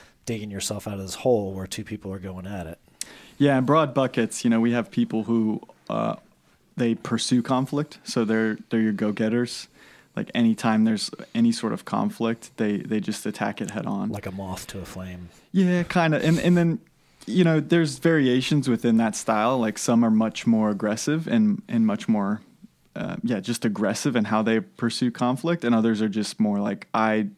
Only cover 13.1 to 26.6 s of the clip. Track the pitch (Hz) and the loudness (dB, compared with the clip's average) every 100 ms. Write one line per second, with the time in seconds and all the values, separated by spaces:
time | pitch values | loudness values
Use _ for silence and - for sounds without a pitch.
13.1 | 107 - 104 104 101 104 110 107 101 101 | -6 -8 -6 -6 -4 -8 -6 -6 -4 -4
14.1 | 104 101 95 95 92 - 98 90 - 92 | -6 -8 -10 -8 -10 -10 -12 -12 -12 -12
15.1 | 90 87 - _ 185 180 180 170 185 165 | -14 -16 -20 _ 2 4 2 0 2 2
16.1 | 151 156 165 170 180 170 160 - _ _ | 2 2 4 4 4 4 0 -6 _ _
17.1 | _ - 175 170 160 147 170 156 131 165 | _ -2 2 4 4 4 2 2 2 2
18.1 | 160 131 123 127 151 131 113 120 113 113 | 4 4 2 2 2 2 2 4 4 2
19.1 | 101 - 107 113 131 110 104 - 117 117 | 0 -2 2 2 2 0 -2 2 4 4
20.1 | 110 113 - - 113 107 101 107 110 - | 4 2 0 2 2 2 0 -2 -2 -2
21.1 | 156 160 117 107 101 - 120 110 104 - | -2 0 2 2 2 -2 0 2 0 0
22.1 | 107 98 107 - _ - _ _ - 98 | 0 0 -2 -8 _ -20 _ _ -10 -8
23.1 | 87 117 110 95 117 117 101 101 107 147 | -6 -4 -4 -4 -4 -2 0 0 0 0
24.1 | 120 104 107 110 110 95 - 120 - 123 | 0 0 0 2 0 -2 -4 -4 0 -2
25.1 | 117 123 131 165 170 120 117 113 107 110 | 0 -2 0 -2 -2 2 2 4 2 0
26.1 | 104 101 - 107 101 | -2 -4 0 0 0